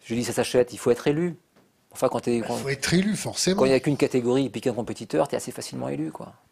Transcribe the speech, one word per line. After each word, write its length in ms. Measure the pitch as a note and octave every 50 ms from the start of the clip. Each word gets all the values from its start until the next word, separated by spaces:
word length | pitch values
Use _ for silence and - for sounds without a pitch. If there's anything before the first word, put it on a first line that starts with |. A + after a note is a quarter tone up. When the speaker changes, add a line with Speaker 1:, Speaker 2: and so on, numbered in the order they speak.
| -
Speaker 1:
Je 80 | - A2+
dis, 100 | A#2+ A#2+
ça 80 | A#2
s'achète, 420 | A#2 B2+ A#2 - - B2+ B2 - G#2+
il 40 |
faut 140 | - - B2
être 160 | A#2 - -
élu. 280 | D3+ D3 D#3 F3 F3+ D#3 - _ _ _ _ _ _ _ _ _ _
Enfin, 160 | - - C3+
quand 120 | B2 - A#2
t'es, 200 | - B2 A#2+ A#2
Speaker 2:
Bah, 40 | A2 A#2
Speaker 1:
quand, 80 | A#2
Speaker 2:
faut 120 | A2+ A#2+ C3+
être 240 | C3+ - - - E3+
élu, 220 | F#3 G3 G#3+ G3
forcément. 420 | C#3 - A#2+ - - - F3+ F#3+
Speaker 1:
quand 80 | G3 C3+
il 40 | C3+
n'y 40 | C3+
a 60 | B2+
qu'une 180 | - D#3 C#3
catégorie 480 | - C#3+ C3+ - B2+ A#2 A#2+ B2+ C3+ C#3
et 40 | A#2+
puis 100 | - A#2
qu'un 120 | - C3 A2
compétiteur, 540 | A#2+ G#2+ A2 G#2+ - A#2 - - D#3 D3
t'es 80 | - -
assez 160 | - - B2+
facilement 380 | - B2 - - C3 B2+ B2 C3
élu, 220 | C#3+ C#3+ D#3 D#3
quoi. 220 | - - - F#2 G#2 _ _ _